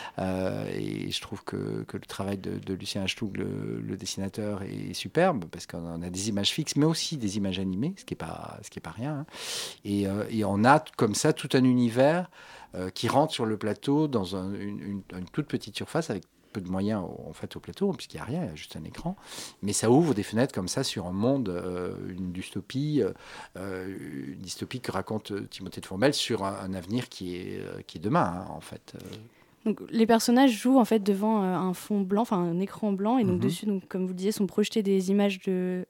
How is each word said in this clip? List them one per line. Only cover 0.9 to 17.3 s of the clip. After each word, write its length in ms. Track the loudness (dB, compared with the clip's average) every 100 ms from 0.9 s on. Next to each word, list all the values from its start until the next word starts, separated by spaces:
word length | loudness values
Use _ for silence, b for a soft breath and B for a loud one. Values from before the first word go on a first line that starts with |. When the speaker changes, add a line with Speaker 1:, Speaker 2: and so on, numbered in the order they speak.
| -4 -4
Speaker 1:
je 100 | -6
trouve 240 | -6 -12 -6
que, 380 | -6 -4 -4
que 120 | -6 -8
le 80 |
travail 360 | -8 -6 -4 -4
de, 200 | -4 -6
de 140 | -4
Lucien 300 | -6 -4 -4
Hachtoug, 340 | -4 -2 -4 -4
le, 420 | -4 -4 -4 -6
le 160 | -6 -6
dessinateur, 680 | -6 -6 -6 -4 -4 -4
est 300 | -6 -8 -6
superbe, 520 | -6 -4 2 2 2 -4
parce 200 | -10 -10
qu'on 360 | -8 -6 -6
a 80 | -6
des 180 | -4 -2
images 220 | 0 0
fixes, 260 | 0 0 2
mais 100 | 2
aussi 300 | 2 -2 -4
des 220 | -2 -2
images 220 | -2 -2
animées, 340 | -2 0 -2 -4
ce 80 |
qui 120 | -8 -8
est 20 |
pas, 420 | -8 -8 -10 -14
ce 60 | -14
qui 100 | -12
est 20 |
pas 100 | -10
rien, 280 | -6 -4 -4
hein. 60 | -8 B B B B B -2
Et, 220 | 2 2
euh, 180 | 0 -2
et 140 | 0
on 220 | 2 4 8
a 160 | 6
t-, 100 | 6 0
comme 180 | 2 4
ça 160 | 2
tout 180 | 2 2
un 100 | 4
univers, 680 | 6 6 4 6 6 6 0 B B B B
euh, 160 | -6 -6
qui 200 | -2 2
rentre 240 | 4 4
sur 120 | 2 -2
le 120 | -2
plateau 500 | -2 -2 2 2 4
dans 300 | 0 -2 -4
un, 160 | -4
une, 260 | -6 -8 -8
une, 220 | -6 -8 -8 -10
une 80 | -8
toute 120 | -6 -4
petite 300 | -4 -6 -10
surface 340 | -4 -2 -2
avec 140 | -4 -8 _ _
peu 80 | -8
de 80 | -4
moyens 340 | -2 0 -2
au, 260 | -4 -8
en 40 | -12